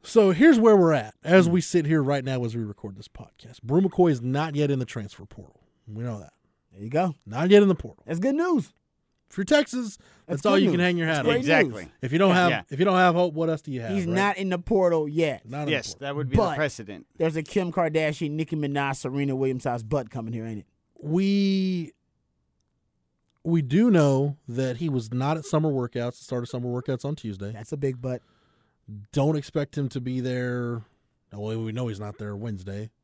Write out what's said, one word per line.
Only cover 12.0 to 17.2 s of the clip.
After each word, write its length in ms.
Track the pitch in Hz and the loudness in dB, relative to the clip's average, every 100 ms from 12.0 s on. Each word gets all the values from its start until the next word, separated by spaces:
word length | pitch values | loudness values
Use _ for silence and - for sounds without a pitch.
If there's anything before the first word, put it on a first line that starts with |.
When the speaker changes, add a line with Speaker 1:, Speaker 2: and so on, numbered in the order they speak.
Speaker 1:
If 120 | 127 | -4
you 60 | 156 | 2
don't 160 | 196 | 4
have, 160 | 185 175 | 4 4
Speaker 3:
Yeah. 120 | 113 - | 0 -4
Speaker 1:
if 80 | 139 | -2
you 60 | 190 | 2
don't 100 | 185 | 4
have 180 | 180 | 4
hope, 200 | 170 180 | 4 0
what 160 | 151 160 | 0 -2
else 100 | 156 | -2
do 100 | - | -6
you 100 | 127 | -8
have, 80 | 117 | -4
Speaker 2:
He's 160 | 196 170 | -4 -2
Speaker 1:
right? 80 | |
Speaker 2:
not 240 | 175 202 185 | 0 0 -2
in 100 | 190 | -4
the 100 | 180 | -4
portal 480 | - 208 180 165 151 | 0 2 2 2 0
yet. 380 | 151 156 127 113 | 0 -2 -2 -10
Speaker 1:
Not 140 | 139 | -8
in 40 | 147 | -4
the 60 | |
Speaker 3:
Yes, 160 | 143 - | -4 -4
Speaker 1:
portal. 100 | - 139 | -10 -8
Speaker 3:
that 100 | 143 | -6
would 140 | 131 | 0
be 60 | 165 | 2
Speaker 2:
But 140 | 190 | 2
Speaker 3:
the 60 | 147 | 0
precedent. 500 | 151 - 104 90 - | -2 -4 -14 -16 -18
Speaker 2:
there's 180 | _ | _